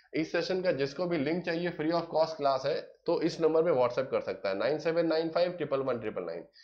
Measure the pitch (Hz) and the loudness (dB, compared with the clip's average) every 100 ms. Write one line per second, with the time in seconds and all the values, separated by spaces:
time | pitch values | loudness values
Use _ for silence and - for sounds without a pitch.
0 | _ 147 160 175 165 185 180 139 139 160 | _ -4 -2 -2 -2 0 0 0 -2 -2
1 | 180 165 139 175 170 165 175 175 156 170 | -2 0 0 -2 -2 -2 -2 -2 0 0
2 | 165 156 160 - 139 135 139 160 - - | 0 0 0 0 0 2 0 -4 -6 -8
3 | - 170 - - 160 160 170 135 120 139 | -2 0 0 2 4 4 4 4 2 2
4 | 127 107 104 95 98 98 117 151 165 165 | 0 -2 -2 -4 -2 0 0 0 0 2
5 | 165 160 165 170 180 175 143 139 131 120 | 2 2 0 0 0 -2 -2 -2 -2 -2
6 | 107 95 85 85 - _ | -4 -6 -6 -8 -12 _